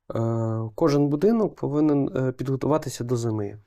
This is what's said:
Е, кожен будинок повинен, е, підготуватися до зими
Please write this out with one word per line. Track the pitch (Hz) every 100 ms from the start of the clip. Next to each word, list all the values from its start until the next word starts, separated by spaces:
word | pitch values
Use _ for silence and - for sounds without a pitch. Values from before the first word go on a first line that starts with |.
| -
Е, | - 113 113 113 110 110
кожен | - 151 143 147
будинок | 147 202 233 180
повинен, | - 135 147 151 143 135 131
е, | 131
підготуватися | 127 131 135 135 156 139 -
до | 120 123
зими | 117 107 101 107